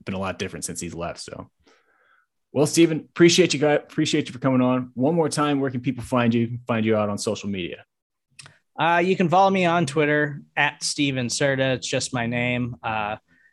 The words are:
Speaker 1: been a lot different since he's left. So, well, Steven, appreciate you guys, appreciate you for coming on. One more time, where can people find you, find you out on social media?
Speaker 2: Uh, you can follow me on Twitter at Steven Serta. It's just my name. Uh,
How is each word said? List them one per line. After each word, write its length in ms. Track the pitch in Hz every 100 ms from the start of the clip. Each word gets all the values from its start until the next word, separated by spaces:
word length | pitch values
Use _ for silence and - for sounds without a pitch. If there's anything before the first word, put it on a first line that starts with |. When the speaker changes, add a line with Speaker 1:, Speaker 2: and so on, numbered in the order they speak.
| -
Speaker 1:
been 100 | 190
a 40 |
lot 200 | 190 180
different 240 | 95 82
since 160 | - 85
he's 160 | 87 82
left. 240 | 82 -
So, 300 | - - - _ _ _ _ _ _ _ _ _ _
well, 140 | - 147
Steven, 340 | - 165 156
appreciate 540 | - - 170 170 165
you 60 | 139
guys, 200 | 147 147
appreciate 440 | - - 151 156 127
you 60 |
for 60 | 120
coming 220 | 131 127
on. 300 | 127 127 123
One 200 | 120 135
more 140 | 170 151
time, 320 | 156 147 143
where 100 | 135
can 120 | 123
people 220 | 131 127
find 300 | - 127 117
you, 260 | 117 117 120 -
find 180 | 113 110
you 100 | 107
out 140 | 104
on 80 | 101
social 320 | 113 101 101
media? 340 | 98 85 - - _ _ _ _ - - _ _ -
Speaker 2:
Uh, 220 | 160 175
you 120 | 185 185
can 120 | 175
follow 220 | 180 196
me 160 | 190 175
on 200 | 175 160
Twitter 560 | 151 147 151 147 143 - 156
at 260 | 147 -
Steven 460 | - - 143 131 120
Serta. 480 | - 143 131 135 123
It's 120 | -
just 260 | 131 -
my 140 | 127 117
name. 500 | 120 123 123 123 117
Uh, 360 | 117 110 104 107 _ _ _